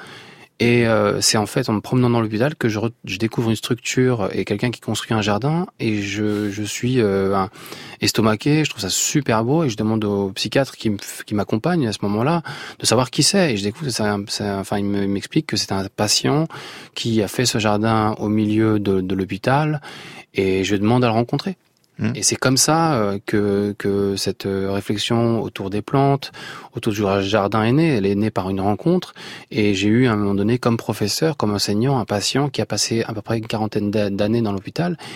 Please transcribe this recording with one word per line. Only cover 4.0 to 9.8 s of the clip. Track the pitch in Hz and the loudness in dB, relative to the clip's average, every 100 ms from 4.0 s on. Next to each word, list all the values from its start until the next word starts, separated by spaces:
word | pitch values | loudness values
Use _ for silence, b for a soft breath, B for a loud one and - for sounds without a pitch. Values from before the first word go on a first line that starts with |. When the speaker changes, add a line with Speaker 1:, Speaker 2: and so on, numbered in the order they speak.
| 127 120 95 | 2 2 -2
Speaker 1:
et | 98 | -2
quelqu'un | 95 104 123 | -2 -2 -2
qui | 120 | -2
construit | - 110 - 113 | -4 -4 0 0
un | |
jardin | 107 101 135 165 175 - | 2 0 0 0 -2 -4
et | 120 107 | -2 -2
je, | 101 101 107 104 104 | -2 -2 -2 0 -2
je | 98 | -4
suis, | 104 - 123 131 | -6 -4 0 2
euh, | 107 98 95 98 | 2 2 2 2
un, | 95 B B B B B | -2 B B B B B
estomaqué, | - - 110 107 147 151 147 | -2 2 2 2 2 2 0
je | |
trouve | - | -4
ça | 95 | -4
super | - - 151 135 110 | -2 0 0 0 0
beau | 117 156 | 2 2
et | 151 | 0
je | |
demande | 107 | 0